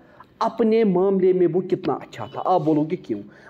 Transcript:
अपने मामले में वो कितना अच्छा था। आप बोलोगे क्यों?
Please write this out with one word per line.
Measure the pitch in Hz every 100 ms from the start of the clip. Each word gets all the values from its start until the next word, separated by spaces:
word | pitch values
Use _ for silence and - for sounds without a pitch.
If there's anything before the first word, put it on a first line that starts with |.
| - - - -
अपने | 226 226 226 220
मामले | 214 175 196 196 185
में | 180 175
वो | 170
कितना | 185 156 151
अच्छा | 127 - - 107
था। | 127
आप | - 180
बोलोगे | 151 151 151 180
क्यों? | - 104 101 - -